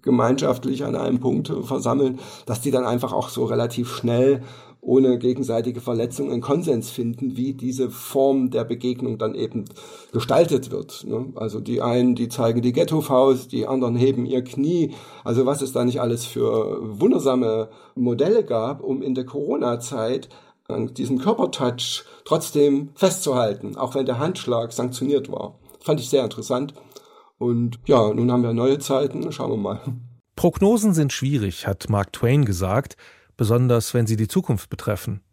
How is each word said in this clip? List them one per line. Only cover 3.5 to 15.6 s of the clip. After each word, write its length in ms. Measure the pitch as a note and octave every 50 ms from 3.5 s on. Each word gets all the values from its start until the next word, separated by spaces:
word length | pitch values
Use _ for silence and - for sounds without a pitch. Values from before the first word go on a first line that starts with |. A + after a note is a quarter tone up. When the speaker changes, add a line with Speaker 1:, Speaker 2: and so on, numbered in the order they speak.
| A#2 A#2 A#2 A#2 A#2+ A#2+ A#2+ A#2+ -
Speaker 1:
schnell 480 | - - A#2 A#2 A#2+ B2+ C3+ C#3 B2+ - - - - - - - _
ohne 380 | - - B2 C3+ C3 B2+ B2
gegenseitige 640 | A#2 A#2+ B2 B2+ C#3 C3+ - A2+ A#2 - B2+ A#2 A#2+
Verletzung 500 | - B2+ A#2 A2+ A#2 B2 - - C#3 C#3
einen 80 | B2+ A#2
Konsens 500 | A#2+ C#3 C#3+ E3+ E3 E3 C3 A2+ - -
finden, 440 | - - A#2 A#2 A#2 - C#3 B2+ G#2+
wie 180 | A#2 B2+ C#3 C3
diese 360 | A#2+ A#2 B2+ B2 C3 C3 B2
Form 600 | - - - - - C#3 C3+ C#3 C3+ C3+ B2+ B2
der 140 | B2 - A2+
Begegnung 540 | - C3 A#2+ - B2 A#2+ A#2+ B2 A#2+ A2+
dann 180 | G#2 A2 A2 -
eben 300 | - A2 G#2+ - A2+ G2+ - - - - - - - - - -
gestaltet 580 | A#2+ A#2 B2+ B2 C#3 E3+ D#3+ C#3+ B2 - A#2+
wird, 320 | A2 G2 G2+ - - - G#2
ne? 280 | G#2 A2 A2+ C3 - -
Also 240 | - A2 A2 G2+ -
die 220 | - - A#2+ A2
einen, 340 | - A#2+ A#2+ B2 B2 B2+ A#2+
die 140 | A#2 A#2+ A2+
zeigen 320 | - - A#2+ A#2 A#2 A#2+
die 100 | A#2 B2+
Ghetto-Faust, 800 | B2 D3 E3 D#3 D#3 D#3 D3 - C3+ B2+ C3+ C3+ C3 A#2+ - -
die 160 | - A#2 G#2+
anderen 300 | - C3+ C3 B2+ A#2 A#2
heben 280 | A#2+ B2+ C3+ C3+ B2 B2
ihr 200 | B2+ C3 B2+ B2
Knie. 480 | - - - C#3 D#3 F3 E3+ D#3+ - - - - - - - -
Also 200 | - A2+ A#2+ C3
was 160 | B2+ C#3+ C#3+